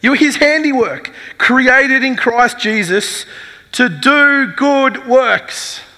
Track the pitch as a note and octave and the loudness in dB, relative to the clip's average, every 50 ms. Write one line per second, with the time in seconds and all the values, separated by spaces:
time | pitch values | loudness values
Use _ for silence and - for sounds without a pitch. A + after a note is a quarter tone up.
0 | - A#3 C#4 - D4+ D4 C4 - D4+ D4 D4+ D#4 D#4 D4 C#4 C4 A3+ F3+ C3+ - | 0 0 2 2 2 0 2 0 0 2 2 0 0 0 0 0 -2 -2 -4 -10
1 | - - - - - - - _ - - A#3+ B3+ B3 B3+ B3+ C4+ C4+ C#4 C4 C4+ | -12 -16 -18 -18 -20 -20 -8 _ -2 0 2 2 4 4 4 4 4 2 2 0
2 | C4 C4 B3+ - - B3 A#3 A#3+ B3 A#3 - - - G#3 A3 A3 G3+ E3 F3+ G3+ | 0 -2 -2 -2 -2 -2 2 2 0 0 0 -4 -4 -2 -2 -2 -2 0 -2 -2
3 | G#3 - - - - - - - - - - - _ _ - - B3+ A#3+ E3+ C#3+ | -2 -4 -10 -10 -12 -14 -18 -20 -20 -20 -20 -20 _ _ -2 -2 0 0 0 -2
4 | - C4 C#4+ D4 C#4+ C#4+ C#4+ C#4 C4+ G#3+ D#3+ - C4+ C#4+ C#4+ C4+ C4+ C4 G3+ B3+ | 0 2 4 4 4 4 4 2 0 -2 -4 -2 0 0 2 2 0 0 -2 -4
5 | - B3+ A#3+ C4 C4 A#3 G3+ E3 - - - - - - - - - - - | -4 2 2 2 2 2 -2 -2 -4 -8 -14 -12 -12 -12 -14 -16 -18 -20 -20